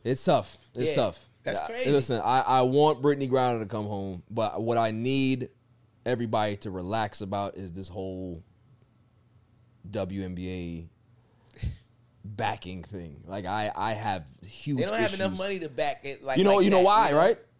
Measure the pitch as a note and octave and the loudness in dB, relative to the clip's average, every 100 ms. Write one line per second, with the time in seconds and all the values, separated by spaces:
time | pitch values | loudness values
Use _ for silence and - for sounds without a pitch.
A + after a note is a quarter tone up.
0 | A#2 C3+ - C#3 G#2 - _ - D3+ D3 | -4 -2 2 2 0 -14 _ -4 0 2
1 | A2 - - _ - - D2+ A#3 B3+ C#3+ | 0 -2 -18 _ -6 -4 -6 -4 2 2
2 | C3+ A#2+ G#2 C3 A#2+ C3 B2+ C#3 D3+ B2+ | 2 -2 2 2 4 4 4 4 4 4
3 | C#3+ C#3 C3+ C3 B2 A#2 G2+ A2 G#2 G2+ | 2 2 2 2 2 0 -4 -6 -4 -6
4 | G2 F2+ - A2 G#2+ - A2+ A#2 A2+ A2 | -6 -8 -8 -4 -2 -2 0 2 2 0
5 | B2 C3+ C3 C3 B2+ _ _ _ _ _ | 0 2 2 0 -4 _ _ _ _ _
6 | A#2+ A#2+ A#2 A2 G#2+ G2+ G#2+ F#2 F2+ A2 | -4 -2 0 0 0 -2 -8 -8 -4 -2
7 | G#2+ - G2+ G2+ G2+ - F#2+ E2+ F#2 F2 | -2 -6 -6 -4 -4 -8 -12 -12 -12 -8
8 | F#2+ F#2 F#2 E2 - _ _ _ _ _ | -8 -8 -10 -12 -16 _ _ _ _ _
9 | _ _ _ _ _ _ _ _ F#2+ G#2 | _ _ _ _ _ _ _ _ -10 -6
10 | F#2+ G2 F#2 F2+ F#2 F2+ E2+ E2 E2+ _ | -6 -6 -6 -6 -6 -6 -8 -10 -12 _
11 | _ _ _ _ _ - - - _ _ | _ _ _ _ _ -10 -8 -8 _ _
12 | _ _ G2+ G#2 G#2+ A#2 F2+ F#2 E2 G2 | _ _ -16 -6 -4 -4 -10 -12 -12 -14
13 | E2+ C#2+ D#2 G2 F2+ G#2+ G#2+ - G#2+ G#2+ | -14 -16 -12 -8 -4 -4 -4 -2 -4 -4
14 | G#2+ F#2 D2+ - F#2+ - D3 C#3 F3+ A3 | -4 -6 -8 -20 -20 -12 -6 -2 -2 0
15 | G#3+ G3 F#3+ F#3 G3 F#3+ D#3 C3 D3 - | -2 -2 -4 -4 -4 -6 -6 -2 -2 -2
16 | C#3 C#3 C3+ C3+ G3 G3 G3 F#3+ F#3 G#3+ | -8 -8 0 4 6 6 8 8 8 8
17 | F#3+ D3 F#3 A3+ - _ | 6 6 6 2 -6 _